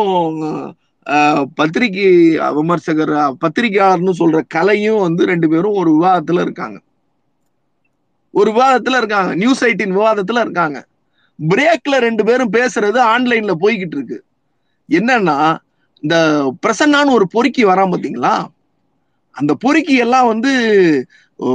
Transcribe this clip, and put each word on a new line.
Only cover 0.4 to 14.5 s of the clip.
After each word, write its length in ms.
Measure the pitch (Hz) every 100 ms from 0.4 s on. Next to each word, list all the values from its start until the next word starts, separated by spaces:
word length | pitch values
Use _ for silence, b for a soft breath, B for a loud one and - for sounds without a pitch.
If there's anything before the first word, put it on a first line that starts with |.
| 156 156 139 - _ _ -
அஹ், 360 | 147 147 151 139 -
பத்திரிகை 520 | 156 175 233 185 190 180 165 156 139
விமர்சகர், 600 | 139 160 170 - 156 156 151 143 127
பத்திரிகையாளர்னு 800 | 165 185 233 196 196 180 185 170
சொல்ற 200 | 165 156 -
கலையும் 520 | 165 185 208 214 220
வந்து 260 | 180 170 196
ரெண்டு 240 | 180 160
பேரும் 240 | 160 202
ஒரு 180 | 202 165
விவாதத்துல 500 | 156 180 180 151 175
இருக்காங்க, 360 | 175 - 120 101 _ _ _ _ _ _ _ _ _ _ _ _ _ _ _
ஒரு 180 | - 214
விவாதத்துல 460 | 220 262 254 240 262
இருக்காங்க, 380 | 220 208 180 160
நியூஸ் 280 | 226 269 240
எயிட்டீன் 300 | 208 208 185
விவாதத்துல 460 | 220 208 190 233
இருக்காங்க. 380 | 214 175 160 131 - _ _ _ _ -
பிரேக்ல 560 | 151 202 302 330 294 269
ரெண்டு 260 | 233 220
பேரும் 280 | 208 247 247
பேசுறது 480 | 220 254 240 208 233
ஆன்லைன்ல 520 | 226 233 247 226 208 160
போய்கிட்டு 360 | 202 226 180 143
இருக்கு. 220 | 117 113 _ _ _